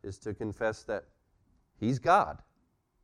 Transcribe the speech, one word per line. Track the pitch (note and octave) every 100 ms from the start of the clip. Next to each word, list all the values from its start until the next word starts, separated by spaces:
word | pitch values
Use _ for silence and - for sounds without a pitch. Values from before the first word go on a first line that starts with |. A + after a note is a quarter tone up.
is | - F#2+
to | A2
confess | G#2 A2 G2 A2 A2
that | - G#2 - _ _ _ _ _ _ -
he's | A2 C3
God. | E3 F#3+ D#3 - - _ _ _ _ _